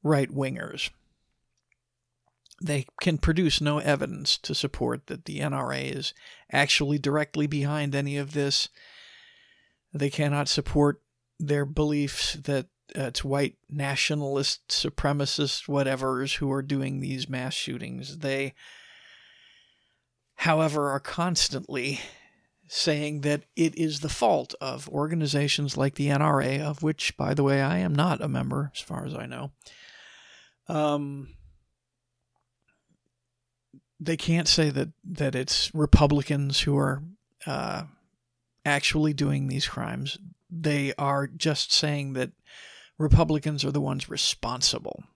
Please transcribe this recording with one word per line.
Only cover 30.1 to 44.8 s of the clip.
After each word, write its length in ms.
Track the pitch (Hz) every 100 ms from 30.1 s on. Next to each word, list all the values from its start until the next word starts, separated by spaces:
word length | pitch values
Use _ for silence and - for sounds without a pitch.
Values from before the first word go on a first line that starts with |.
| - - - - _ -
Um, 600 | 165 151 147 143 143 139 - - _ _ _ _ _ _ _ _ _ _ _ _ _ _ _ _ _ _ _ _ _ _ 135 _ _
they 180 | 165 165
can't 300 | - 165 160
say 200 | - 156
that, 200 | 135 139 -
that 300 | - 160 143
it's 380 | 131 131 - -
Republicans 880 | 160 151 - 147 147 139 143 139 139
who 160 | - 143
are, 260 | 139 135 160 202 _ _ -
uh, 380 | 135 123 101 151 _ _ _ _ _ _ _
actually 500 | - 143 - 156 151
doing 320 | 143 143 143 139
these 220 | 135 -
crimes. 500 | - 123 120 139 - 196 - _
They 420 | 170 151 147 139 -
are 300 | 139 139 139
just 440 | - 165 147 -
saying 420 | - 151 147 139
that 180 | 131 127 - _ - - - - _
Republicans 640 | 156 139 160 151 151 147
are 60 | 139
the 100 | 139
ones 280 | 143 135 -
responsible. 960 | - - - 113 123 - -